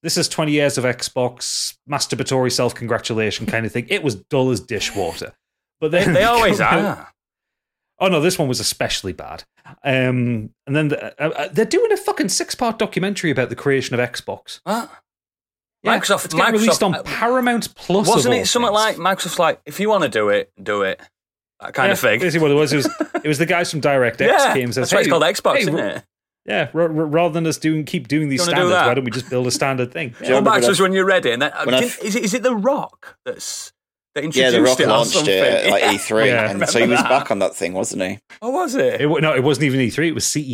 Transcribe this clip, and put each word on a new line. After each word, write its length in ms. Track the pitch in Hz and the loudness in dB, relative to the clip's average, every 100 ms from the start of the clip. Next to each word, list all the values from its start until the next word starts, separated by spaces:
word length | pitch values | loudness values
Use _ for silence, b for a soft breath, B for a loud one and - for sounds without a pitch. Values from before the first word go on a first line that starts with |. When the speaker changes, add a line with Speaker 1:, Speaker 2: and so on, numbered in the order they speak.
Speaker 1:
"This 140 | 165 170 | -4 -2
is 120 | 151 | -2
twenty 240 | - 156 | -2 0
years 260 | 147 143 139 | 2 2 0
of 60 | |
Xbox, 920 | 127 123 - - 123 127 - - - - - | -2 -4 -6 -2 -4 -4 -8 -6 -8 -10 -8
masturbatory 640 | 143 - 120 - 131 127 | -6 -4 -4 -2 0 0
self-congratulation" 960 | 117 123 - 117 113 - 110 107 - 107 | 0 -2 -2 -4 -4 -2 -2 -2 -2 -4
kind 180 | 113 113 | -2 -4
of 40 | |
thing. 140 | 120 117 | -6 -4
It 140 | 196 | -2
was 140 | 156 101 | -2 -4
dull 340 | _ 139 131 | _ 0 2
as 100 | 117 | 0
dishwater. 720 | 82 104 - 104 87 82 - _ _ _ _ _ | -4 -6 -6 -4 -6 -6 -12 _ _ _ _ _
But 100 | 156 | -2
then 220 | 170 190 | 2 2
Speaker 2:
They 100 | 175 | 4
always 360 | 220 233 220 - | 4 4 4 4
Speaker 1:
<laughs> 20 | |
Speaker 2:
are. 500 | 107 165 202 147 - _ _ _ _ _ _ _ _ _ | 2 2 0 -4 -12 _ _ _ _ _ _ _ _ _
Speaker 1:
Oh 100 | 185 | 0
no, 120 | 175 | 2
this 180 | 160 175 | 2 0
one 100 | 147 | -2
was 100 | 123 | -2
especially 540 | - - 123 - 95 | -4 -4 -4 -4 -6
bad. 320 | 87 73 82 - _ B B | -10 -12 -14 -18 _ B B
Um, 640 | 139 131 127 127 120 117 110 _ - | -2 0 2 0 0 -2 -6 _ -4
and 80 | |
then 140 | 143 151 | 0 0
the, 340 | 139 - - | -2 -6 -6
uh, 60 | 151 | -6
uh, 200 | - - | -4 -6
they're 120 | 147 226 | -2 0
doing 260 | 349 466 | 2 2
a 40 | 392 | 0
fucking 340 | - 392 240 | -2 -2 -2
six-part 480 | - - - 240 226 | -2 -6 -4 -4 -2
documentary 520 | 214 - 185 202 170 | -4 -2 -4 -2 -2
about 180 | 135 123 | -2 -2
the 60 | - | -2
creation 420 | - 135 127 120 | 0 0 0 -2
of 20 | 123 | -2
Xbox. 480 | - - 95 - - | -4 -10 -12 -12 -16
Speaker 2:
What? 260 | - 220 - - _ _ _ _ _ _ _ _ | -6 -6 -6 -16 _ _ _ _ _ _ _ _
Speaker 1:
Yeah, 160 | - 214 | -2 0
Speaker 2:
Microsoft, 260 | - 202 - | 2 -2 0
Speaker 1:
it's 80 | |
getting 180 | 160 202 | 2 2
released 260 | 226 220 - | 4 2 4
Speaker 2:
Microsoft, 60 | 208 | 2
Speaker 1:
on 80 | 165 | 0
Speaker 2:
uh, 60 | |
Speaker 1:
Paramount 720 | - - 233 254 240 233 - | -4 -2 0 2 2 0 -4
Plus, 340 | - - 185 202 | -12 -2 2 4
Speaker 2:
wasn't 260 | 226 247 | 4 4
Speaker 1:
of 20 | 247 | 2
Speaker 2:
it 20 | |
Speaker 1:
all 60 | 185 | 0
Speaker 2:
something 260 | 240 233 | 0 2
Speaker 1:
things. 240 | 208 220 160 | 2 2 0
Speaker 2:
like 200 | 170 190 | -2 -2
Microsoft's 200 | 180 - | -4 0
like, 220 | 165 - - | 0 0 -8
"If 120 | 147 | -6
you 80 | 208 | 0
wanna 200 | 214 147 | 0 0
do 200 | 110 104 | 0 2
it, 200 | 101 - _ | 0 -2 _
do 200 | 98 104 | -4 -2
it." 180 | 95 90 - _ _ _ _ _ | -2 -4 -12 _ _ _ _ _
That 140 | - | -12
kind 140 | - 139 | -2 0
Speaker 1:
Yeah, 40 | |
Speaker 2:
of 80 | 190 | 2
thing. 200 | 123 110 | 0 0
Speaker 1:
basically 220 | 175 139 | 0 2
what 80 | 156 | 2
it 40 | |
was. 180 | 143 156 | 4 2
It 40 | 143 | 0
was, 100 | 139 | -2
Speaker 2:
<laughs> 380 | - 311 339 | -4 -8 -6
Speaker 1:
it 40 | 151 | -2
was 100 | 143 | -2
the 80 | 165 | 0
guys 240 | 175 170 | 0 0
from 100 | 156 | 0
DirectX 400 | 143 139 120 - | 2 4 2 2
Speaker 2:
Yeah, 320 | 165 370 269 | 2 4 4
Speaker 1:
came 100 | 131 | 2
and 100 | 123 | -2
said, 80 | 117 | -2
Speaker 2:
that's 100 | 123 | 0
why 60 | 196 | 2
it's 60 | - | 4
Speaker 1:
"Hey, 40 | |
Speaker 2:
called 120 | 160 | 4
Xbox, 320 | 151 202 202 277 | 2 2 0 0
Speaker 1:
hey, 40 | |
Speaker 2:
isn't 120 | 220 | 0
Speaker 1:
ra-, 60 | 156 107 | -2 -4
Speaker 2:
it? 160 | - - _ _ _ | -8 -12 _ _ _
Speaker 1:
yeah, 240 | - 202 143 | -4 -2 -2
ra-, 140 | 156 170 | 0 0
ra-, 200 | 156 160 | 0 0
rather 240 | 156 175 | 2 2
than 120 | 160 160 | 0 -2
us 100 | 156 | -2
doing, 260 | 156 156 | 0 -2
keep 240 | 147 180 127 | -2 -6 -2
doing 200 | 147 151 | -2 0
these 120 | 135 | 0
Speaker 2:
Do 60 | 175 | 0
you 60 | 175 | 2
wanna 60 | |
do 60 | 180 | 2
Speaker 1:
standards, 120 | 180 | 4
Speaker 2:
that? 40 | 139 | 4
Speaker 1:
why 60 | |
don't 100 | 127 | 2
we 60 | 127 | -2
just 180 | 127 123 | -6 -4
build 160 | 127 123 | -2 0
a 20 | |
standard 400 | 123 143 131 123 | 0 -2 -2 -4
thing?" 160 | 165 147 | -6 -10
Speaker 3:
Do 40 | |
you 40 | 117 | -8
Speaker 2:
Come 80 | - | 0
Speaker 3:
remember 200 | 131 196 | 4 4
Speaker 2:
back 100 | 208 | 4
to 60 | 120 | 4
Speaker 3:
when 40 | |
Speaker 2:
us 80 | 196 | 4
Speaker 3:
I 20 | |
Speaker 2:
when 80 | 190 | 2
you're 120 | 190 | 2
ready. 280 | 190 185 175 | 4 2 2
And 100 | 117 | 0
that, 240 | 143 - - | -2 -2 0
Speaker 3:
when 80 | |
I 60 | 127 | 0
Speaker 2:
didn't, 120 | 240 | 0
Speaker 3:
f- 120 | - | -4
Speaker 2:
is 100 | 220 208 | -6 -4
it, 80 | |
is 100 | 214 | -2
it 80 | 233 | -2
The 120 | 240 226 | -2 0
Rock 600 | 208 277 - _ - - | 0 -2 -4 _ -20 -18
that's, 480 | - - - - - _ _ _ _ - | -14 -12 -12 -12 -14 _ _ _ _ -8
that 80 | 151 | -2
Speaker 3:
Yeah, 160 | 139 131 | 2 4
The 80 | 120 | 6
Speaker 2:
introduced 100 | 127 | 4
Speaker 3:
Rock 120 | 127 | 4
Speaker 2:
it 40 | |
or 20 | 139 | 4
Speaker 3:
launched 220 | 110 117 | 4 2
Speaker 2:
something? 220 | 190 151 | 0 2
Speaker 3:
it, 360 | 95 101 95 - | 2 4 2 2
like, 120 | 190 | 2
Speaker 2:
Yeah. 100 | - | 2
Speaker 3:
E 60 | 196 | 0
three, 280 | - - 113 | 0 2 2
Speaker 1:
Yeah. 240 | 120 107 | 2 0
Speaker 3:
and 180 | 98 98 | -2 -2
so 100 | 120 | 2
he 20 | 120 | 2
was 40 | 131 | 2
Speaker 2:
Remember 100 | 160 | 2
that? 0 | 131 | 0
Speaker 3:
back 100 | 139 | 0
on 80 | 104 | -2
that 160 | 95 | -2
thing, 180 | - 87 | -2 -6
wasn't 280 | 92 107 - | -4 -6 -4
he? 160 | 92 98 _ B | -6 -6 _ B
Speaker 2:
Oh, 80 | 226 | -6
was 240 | 269 349 | -2 -2
it? 260 | 247 127 113 | 0 0 2
Speaker 1:
It 60 | 147 | 0
wa-, 140 | 156 | 2
no, 120 | 156 | 2
it 80 | 135 | 2
wasn't 200 | 131 139 147 | 2 2 0
even 140 | 131 | 0
E 80 | 123 | 0
three. 200 | 120 165 | 0 -2
It 60 | |
was 120 | 135 - | -2 -4
C 180 | - 139 | -4 -4